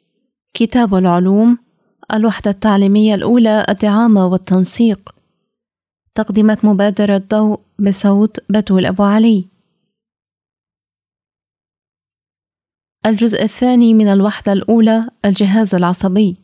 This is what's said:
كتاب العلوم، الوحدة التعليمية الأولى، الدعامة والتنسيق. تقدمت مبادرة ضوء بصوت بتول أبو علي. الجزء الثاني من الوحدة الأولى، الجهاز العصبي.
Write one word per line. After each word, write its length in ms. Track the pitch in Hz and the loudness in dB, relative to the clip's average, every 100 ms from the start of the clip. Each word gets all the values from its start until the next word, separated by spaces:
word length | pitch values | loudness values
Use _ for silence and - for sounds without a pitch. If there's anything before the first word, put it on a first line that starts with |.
| _ _ _ _ _ | _ _ _ _ _
كتاب 420 | - 226 254 226 190 | -6 -2 0 0 0
العلوم، 640 | 185 175 185 202 233 240 _ _ _ _ - | 0 0 0 2 2 0 _ _ _ _ -8
الوحدة 380 | 220 220 - 208 | -2 -2 -2 -6
التعليمية 640 | 196 220 202 196 208 214 202 | -2 0 0 2 2 2 0
الأولى، 500 | - 240 226 214 - | 0 2 2 0 -2
الدعامة 560 | 202 208 208 233 202 185 | -2 0 0 2 2 2
والتنسيق. 880 | 185 - 185 180 - 233 196 - _ _ _ _ _ _ _ _ _ _ - | -2 -2 -2 -2 0 -2 -2 -10 _ _ _ _ _ _ _ _ _ _ -8
تقدمت 500 | 214 202 214 214 214 | -4 0 0 2 0
مبادرة 520 | 196 202 196 208 196 | 0 0 -2 -2 -2
ضوء 420 | 196 214 214 208 _ - | -2 -2 -2 -4 _ -6
بصوت 600 | 202 190 202 202 214 - - | -4 0 0 2 0 -4 -4
بتول 360 | 208 202 185 185 | -4 0 -2 -2
أبو 180 | 185 | -2
علي. 420 | 202 214 226 208 180 _ _ _ _ _ _ _ _ _ _ _ _ _ _ _ _ _ _ _ _ _ _ _ _ _ _ _ _ _ _ _ _ _ _ _ 214 | 0 2 2 0 -4 _ _ _ _ _ _ _ _ _ _ _ _ _ _ _ _ _ _ _ _ _ _ _ _ _ _ _ _ _ _ _ _ _ _ _ -4
الجزء 380 | 208 226 208 | 0 -2 -2
الثاني 500 | 220 - 247 247 233 | -4 -2 0 2 4
من 140 | 220 208 | 4 2
الوحدة 460 | 196 202 - - | 2 0 -2 -4
الأولى، 560 | 196 - 226 220 226 226 _ 202 | -4 0 2 2 0 -4 _ -4
الجهاز 500 | 185 202 214 214 180 | -2 0 0 0 0
العصبي. 640 | 175 180 190 190 202 180 | -2 -2 -2 0 -2 -4